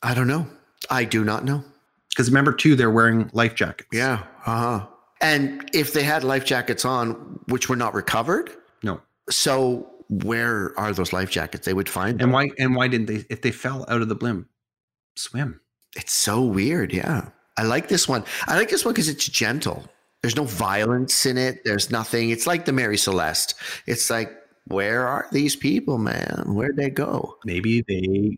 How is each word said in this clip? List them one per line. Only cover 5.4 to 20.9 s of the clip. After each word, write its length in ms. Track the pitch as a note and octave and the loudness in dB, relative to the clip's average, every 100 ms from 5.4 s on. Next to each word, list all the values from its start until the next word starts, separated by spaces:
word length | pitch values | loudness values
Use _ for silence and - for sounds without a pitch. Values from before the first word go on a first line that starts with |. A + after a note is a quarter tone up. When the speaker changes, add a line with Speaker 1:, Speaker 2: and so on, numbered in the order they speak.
| C#3 - - | 0 -4 -2
Speaker 1:
if 200 | D#3 C#3+ | 0 2
they 100 | D3+ | 2
had 220 | C#3+ C3 C3 | 2 2 2
life 180 | C3+ | 0
jackets 400 | C3 B2+ B2 A2+ | 0 0 0 -2
on, 560 | B2+ B2+ A#2 A2+ - - - | 0 0 0 -4 -10 -10 -4
which 220 | B2 - | -2 0
were 80 | B2 | 0
not 160 | A#2 | 0
recovered. 560 | G2+ - A2 B2+ A3 - - - _ | -2 -2 0 0 -2 -4 -12 -20 _
Speaker 2:
No. 160 | G#2+ E2 _ _ - | -8 -8 _ _ -4
Speaker 1:
So 580 | - D3+ C3+ B2+ A#2+ - - - | 0 2 2 2 0 -6 -16 -6
where 680 | G2+ G2+ A#2 A#2 A2 F#2 - | -4 0 0 0 0 -2 -2
are 140 | G#2+ | -2
those 220 | F#2+ F2 | 0 0
life 160 | F2+ F#2+ | -2 -2
jackets? 340 | F2+ D#2+ - - | -2 -4 -4 -2
They 80 | |
would 140 | F#2 F#2+ | -2 -2
find 260 | F2+ G2 B2 | -2 -2 2
Speaker 2:
And 20 | |
Speaker 1:
them. 100 | B2+ | 4
Speaker 2:
why, 160 | C3 C#3+ C3+ | 4 2 0
and 160 | C3 B2+ | 0 2
why 140 | B2+ | 2
didn't 160 | A#2+ A2 | 0 -2
they, 160 | G#2+ - | -4 -6
if 120 | A#2+ | -4
they 80 | A#2+ | -4
fell 340 | - B2+ C3+ - | -2 -6 -6 -4
out 140 | A#2 | -2
of 80 | A2 | -2
the 60 | G#2 | -2
blimp, 340 | A#2+ G2 - _ _ _ _ _ _ - | -2 -4 -8 _ _ _ _ _ _ -12
swim? 440 | - B2 C#3+ D#2 _ _ _ - | -8 -6 -6 -8 _ _ _ -12
Speaker 1:
It's 180 | - | -4
so 280 | - - A2 | -2 0 2
weird. 520 | B2+ F#2+ A2+ E3+ F#2 | 2 2 0 0 -2
Yeah. 360 | F2+ - C3 - - _ - | -2 -2 -2 -6 -12 _ -4
I 60 | |
like 240 | A2 C3+ - | 0 0 0
this 200 | F3+ - | 0 0
one. 160 | B2 - - - | -2 -4 -6 0
I 100 | E3+ | 0
like 120 | A3 | 2
this 140 | F#4+ A#3 | 0 0
one 80 | |
'cause 160 | A3 D#3 | 0 0
it's 180 | C#3 - | -2 -4
gentle. 580 | - A2 C#3+ - E2 - _ _ _ | -2 -2 -2 -4 -6 -12 _ _ _
There's 140 | A#2+ A#2 | -2 -2
no 80 | C3+ | -2
violence 800 | F#2 G2 G2+ G#2+ | -2 0 2 2